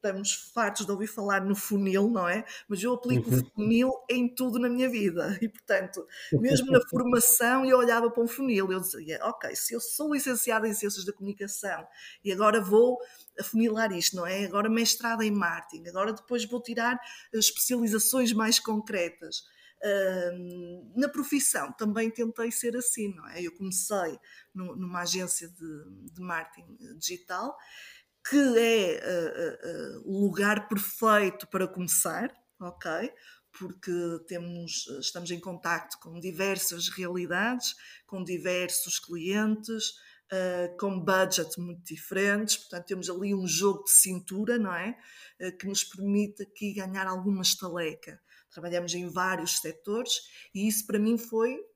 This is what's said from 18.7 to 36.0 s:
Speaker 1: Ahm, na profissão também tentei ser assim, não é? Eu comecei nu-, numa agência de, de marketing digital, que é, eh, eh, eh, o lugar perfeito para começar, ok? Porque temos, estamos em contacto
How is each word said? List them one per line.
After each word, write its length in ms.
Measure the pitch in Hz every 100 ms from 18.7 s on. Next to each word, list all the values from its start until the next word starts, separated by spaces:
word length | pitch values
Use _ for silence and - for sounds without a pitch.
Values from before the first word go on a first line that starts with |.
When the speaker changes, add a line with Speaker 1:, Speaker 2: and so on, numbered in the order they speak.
| 214 208 208 170 - 160 165 - _ - _
Speaker 1:
Ahm, 1080 | 208 196 190 185 175 180 175 180 175 175 - 208
na 140 | 285
profissão 600 | - 269 285 - - 139
também 380 | - 214 214 226
tentei 400 | 226 226 233 233
ser 260 | 233 240 240
assim, 360 | 247 - 208 180
não 120 | -
é? 140 | -
Eu 100 | 175 170
comecei 640 | 190 185 - 202 170 160 - - -
nu-, 220 | 190 185 -
numa 260 | 180 175
agência 480 | 175 185 180 - 170
de, 340 | 170 165 151 156 - -
de 80 | 160
marketing 540 | 180 165 160 - 170 - - 156
digital, 580 | - 175 _ 185 233 294 - - - - _ _ -
que 100 | 285 277 233
é, 360 | 233 226 190 -
eh, 40 |
eh, 560 | - 180 165 - 165 -
eh, 340 | - 170 147 - -
o 140 | 196 202
lugar 420 | 190 202 208 208
perfeito 800 | 202 - - 220 208 202 - -
para 200 | 190 185
começar, 640 | 185 180 - 180 165 240 - _ _
ok? 520 | 180 175 - 160 233 - - - _
Porque 400 | - 185 180 - 175 175 170 165
temos, 600 | 175 170 175 170 - - 139
estamos 300 | - 180 170
em 80 | 175
contacto 580 | 175 170 170 165 - -